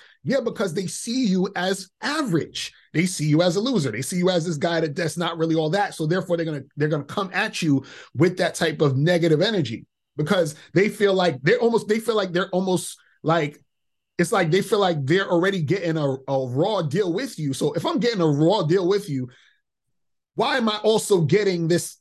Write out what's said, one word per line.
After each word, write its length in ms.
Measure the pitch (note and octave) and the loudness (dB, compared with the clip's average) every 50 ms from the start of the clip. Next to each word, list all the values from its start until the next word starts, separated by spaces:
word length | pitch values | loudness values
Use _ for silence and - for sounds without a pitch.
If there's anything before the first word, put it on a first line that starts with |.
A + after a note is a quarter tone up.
| - - _ _ - | -20 -20 _ _ -6
Yeah, 180 | C3+ B3 C4+ A#3 | -2 -2 -2 -2
because 300 | A3+ - - A3 F#3+ D3+ | -4 -4 -4 -4 -4 -4
they 120 | G3+ F#3 | -4 -6
see 380 | F3 - - - A#3 A#3 C4 C4 | -6 -8 -10 -8 -6 -4 -2 0
you 240 | G3 F#3 F#3 F3 - - | 0 2 0 0 -2 -2
as 320 | F3+ F3 F#3+ G3 F#3 F#3+ - _ - - | -2 -2 -2 -2 -4 -6 -16 _ -8 -6
average. 680 | B3+ D4 D#4+ D4+ A#3 E3 D3+ - - - - - - - _ _ _ - | -4 -2 -2 -2 0 0 -2 -2 -4 -8 -10 -12 -12 -14 _ _ _ -2
They 140 | D3 E3+ | 0 0
see 180 | F3+ - - D3 | 0 -2 -2 0
you 160 | D#3 C#3+ D#3+ | 2 2 4
as 160 | F3 F#3 D#3+ | 4 2 2
a 40 | G3+ | 0
loser. 300 | G#3+ C4+ C4 G3+ C#3 B2+ | 0 0 0 0 0 -2
They 120 | G#2+ B2 C3+ | -4 -6 -6
see 160 | - F#3+ F3+ | -6 -4 -2
you 100 | F3+ F#3 | 0 0
as 160 | F#3 F3 D#3+ | 0 0 0
this 140 | F3+ E3 C#3+ | -2 -4 -2
guy 220 | D#3 E3+ E3+ E3 | -2 -2 0 0
that, 140 | E3 D#3 C#3 | -2 -2 -2
that's 220 | D#3 E3+ D#3 - | -2 -4 -4 -4
not 220 | E3+ F3 E3+ E3+ E3 | -4 -4 -4 -2 -2
really 160 | D#3+ E3 D#3+ | 0 0 2
all 160 | E3 D#3 D#3 | 2 0 0
that. 240 | D#3+ G3+ G3+ E3+ - | 0 0 0 -2 -4
So 100 | - D#3+ | -4 -2
therefore, 300 | D3+ F3 F#3+ F3+ F#3 F3 | 0 0 0 0 0 -2
they're 80 | E3+ E3 | -2 -2
gonna, 200 | E3 D3+ C#3 - - - | -2 -4 -8 -8 -10 -4
they're 120 | D3 D3 D3+ | -2 -2 0
gonna 160 | D#3 D3 C#3 | 0 -2 -4
come 260 | - - G#3 G3 F3+ F#3 | -4 -6 -6 -4 -4 -2
at 300 | F#3 G#3 A3 A3+ - F#3 | -4 -4 -4 -4 -2 0
you 240 | D#3 C#3 C3+ C3 - - - - - - | 2 2 2 0 -4 -16 -20 -20 -8 -2
with 220 | A#2 D#3+ F#3 F3+ | 2 2 2 2
that 180 | - F3+ D#3+ - | 0 -2 -2 -2
type 280 | - F3 D#3+ D#3+ D#3 D#3+ | -2 -2 -2 0 2 2
of 160 | C#3+ B2+ C3 | 2 2 2
negative 420 | D3 E3+ F3+ E3+ E3 E3+ D#3 D3 | 2 2 2 4 4 4 4 4
energy 460 | F3+ A3+ A3 F#3+ C3+ A2+ A2+ - - - _ _ _ _ _ - | 2 2 0 0 -2 -4 -6 -10 -12 -16 _ _ _ _ _ -6
because 380 | D3 D3+ G3+ F#3 E3 D3+ - - - - - | -2 0 0 0 0 -2 -4 -12 -10 -2 0
they 160 | E3+ G3 G#3+ | 2 2 2
feel 240 | A3 - G#3 G3+ F#3+ | 0 0 2 2 2
like 260 | F#3+ F3+ F3 D3 B2 | 4 2 0 0 0
they're 180 | B2+ E3 A3+ - | 2 2 2 4
almost, 280 | - A#3 A#3 G#3 - G3+ | 2 2 2 0 0 0
they 100 | G#3+ A3+ | -2 -2
feel 180 | A3 - A3+ | 0 0 0
like 160 | G#3+ G3 F#3 E3 | 0 0 0 0
they're 180 | F3 F#3+ F#3 | -2 -2 0
almost 480 | - F3+ F#3+ F#3 F#3 E3+ - - - - _ _ _ _ - | -2 -2 0 0 0 -2 -2 -6 -14 -16 _ _ _ _ 0
like, 360 | D3 E3 E3+ D3+ C#3+ - - _ _ _ _ _ _ _ _ _ _ _ - | 2 2 2 2 -2 -6 -10 _ _ _ _ _ _ _ _ _ _ _ -2
it's 140 | F3 E3+ A3+ | 0 2 2
like 180 | G3 F#3 D#3+ | 0 2 2
they 100 | D#3 G3 | 2 0
feel 200 | G3+ - A3+ G#3 | 0 2 0 2
like 260 | G3+ F3+ E3+ D3+ C3+ | 2 2 0 0 0
they're 240 | B2+ E3 F#3+ G3 - | 2 2 2 2 2
already 320 | F#3 E3+ F3 G3 G3 F#3+ D#3 | 2 2 2 2 0 0 0
getting 340 | B2 F3+ G3 F3 E3+ D#3+ | 0 -2 0 0 -2 -2
a, 200 | D#3+ D3 C#3 C3 C3 - - | 0 0 -2 -2 -4 -4 -2
a 180 | C#3 C3+ C3 B2 | -2 -2 -2 -2
raw 340 | B2 C3+ E3+ G#3 A3 G3 E3+ | 0 0 0 2 0 0 -2
deal 320 | C#3+ B2+ G3 G#3+ F3+ D#3+ | -2 0 0 0 0 0
with 240 | G#3 C#4 - - - | -2 -4 -6 -6 -6
you. 160 | D#3 C#3 C3+ | -4 -4 -2
So 180 | - - D3 - | -2 -2 -2 -2
if 140 | E3+ - | -2 -2
I'm 120 | E4 F4 B3+ | -2 0 0
getting 220 | F#3 A#3+ A#3 F#3+ | 0 0 0 2
a 80 | E3 D#3 | 2 2
raw 340 | C#3+ C#3 D#3 E3 G3+ A3 F3 | 4 4 4 4 4 2 2
deal 240 | D3+ F3 G3 F3+ E3+ | 2 2 2 2 2
with 200 | G3+ G3+ G3 - | 2 0 0 -4
you, 220 | C#3 C3 B2+ B2+ - _ _ _ _ _ _ _ _ _ _ _ _ _ _ _ _ _ _ _ _ | -6 -6 -6 -8 -12 _ _ _ _ _ _ _ _ _ _ _ _ _ _ _ _ _ _ _ _
why 220 | - A3+ C4 D4+ C4 | -4 -2 0 0 0
am 100 | A#3 G#3+ | 0 0
I 80 | G#3+ G#3 | 0 0
also 440 | G#3+ G#3+ A3 G#3 - - G#3 F3 D#3+ | 2 2 2 2 2 2 2 2 4
getting 440 | B2+ E3+ G#3 G#3 G3 F3+ E3+ E3 D#3+ | 4 2 2 2 2 0 0 0 0
this 280 | F3 E3 - - - - | 0 0 -2 -4 -12 -18